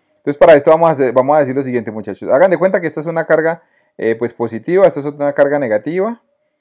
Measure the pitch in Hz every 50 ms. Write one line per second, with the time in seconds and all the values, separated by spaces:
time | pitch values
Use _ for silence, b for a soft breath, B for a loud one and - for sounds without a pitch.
0 | _ _ _ _ _ - 143 - - 175 214 190 - 170 160 160 165 165 160 131
1 | 139 127 123 131 127 135 147 156 147 127 131 135 139 131 123 120 110 113 107 110
2 | 101 104 98 - - 85 98 135 170 196 175 147 170 190 190 202 170 160 - -
3 | 151 170 165 165 160 - 160 156 156 160 165 165 _ _ _ _ _ _ _ -
4 | - 110 113 113 120 117 - _ 117 113 113 110 - - 170 185 202 165 - 147
5 | 135 147 147 147 143 143 143 151 143 143 147 147 139 117 107 104 - 147 165 185
6 | 190 220 240 - _ _ _ _ _ _ _ _